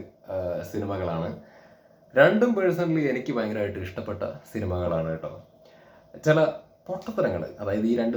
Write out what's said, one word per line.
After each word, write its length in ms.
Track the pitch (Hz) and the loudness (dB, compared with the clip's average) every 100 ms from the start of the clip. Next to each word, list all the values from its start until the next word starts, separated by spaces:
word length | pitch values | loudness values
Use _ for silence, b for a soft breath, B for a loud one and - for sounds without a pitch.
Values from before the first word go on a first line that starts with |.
| - - - | -8 -16 -8
ആ, 80 | 95 90 85 - | -4 -4 -4 -6
സിനിമകളാണ്. 580 | 104 101 95 85 82 82 - B B B B B B - | -6 -4 -2 -2 -2 -4 -8 B B B B B B 0
രണ്ടും 400 | 127 160 214 240 208 | 6 8 8 4 4
personally 460 | 185 165 170 160 139 | 2 2 2 2 2
എനിക്ക് 220 | 123 135 120 | 0 -2 -2
ഭയങ്കരമായിട്ട് 400 | 107 107 101 98 92 | -2 -2 -2 -4 -8
ഇഷ്ടപ്പെട്ട 340 | - 107 95 95 - - | -8 -8 -6 -6 -8 -10
സിനിമകളാണ് 580 | 113 92 90 87 80 80 80 | -6 -2 -2 0 0 -2 -4
കേട്ടോ. 180 | - - - - B B B B B - 156 | -8 -12 -18 -20 B B B B B -2 2
ചില 120 | 156 156 - - _ - | 4 4 0 -12 _ -10
പൊട്ടത്തരങ്ങൾ, 540 | 185 - 208 127 85 - - | -8 -6 -2 0 -2 -6 -8
അതായത് 240 | 101 107 113 | -4 0 2
ഈ 20 | 120 | 2
രണ്ട് 160 | 117 | 0